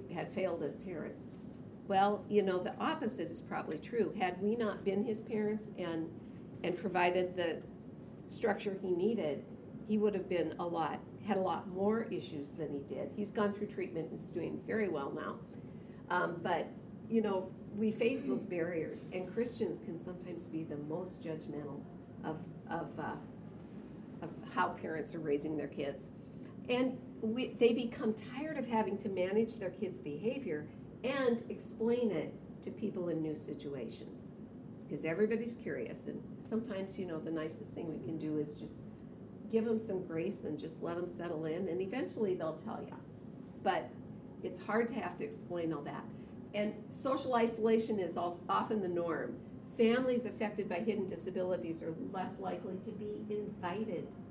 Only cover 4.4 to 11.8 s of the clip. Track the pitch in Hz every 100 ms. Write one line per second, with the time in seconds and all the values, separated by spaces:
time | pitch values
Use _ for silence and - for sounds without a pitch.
4.4 | 202 233 220 185 196 196 233 214 - 214
5.4 | 208 214 - - 170 165 160 - - -
6.4 | - - 175 175 202 180 180 180 180 175
7.4 | 170 151 - - - - - - - -
8.4 | 226 202 208 190 190 170 202 226 156 139
9.4 | - - - - - 214 208 196 - 180
10.4 | 156 - 175 170 151 151 - - 196 196
11.4 | 185 165 196 180